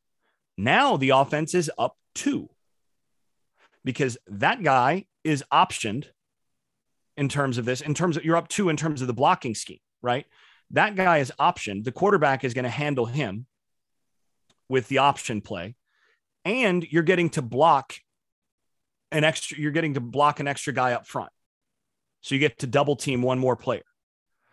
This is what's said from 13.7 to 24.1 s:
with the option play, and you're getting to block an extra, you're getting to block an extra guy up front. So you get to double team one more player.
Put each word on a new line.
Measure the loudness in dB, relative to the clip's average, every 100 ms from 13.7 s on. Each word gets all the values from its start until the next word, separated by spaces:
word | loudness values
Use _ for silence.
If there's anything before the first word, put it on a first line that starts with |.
| _ _ _ _ _ _ _ _ _ -2
with | -2 0
the | 2
option | 2 2 -4 -6
play, | -6 -10 -10 -14 _ _ _ _ _ _ -4
and | 0 2 0 0
you're | 0
getting | 2 2 2
to | -2
block | -4 2 4 4 0 -16 _ _ _ _ _ _ _ _ _ _ -4
an | 2
extra, | 2 0 -8 -6
you're | -2
getting | -2 -2 -4
to |
block | -4 2 2 2
an | -4
extra | -4 -4
guy | -2 0
up | -2 -6
front. | -10 -10 _ _ _ _ _ _ _ _ _
So | -4 0
you |
get | 0 -2
to | 0
double | 2 2 0
team | -2 0
one | 0 0
more | 0 0
player. | -2 -6 -6 _ _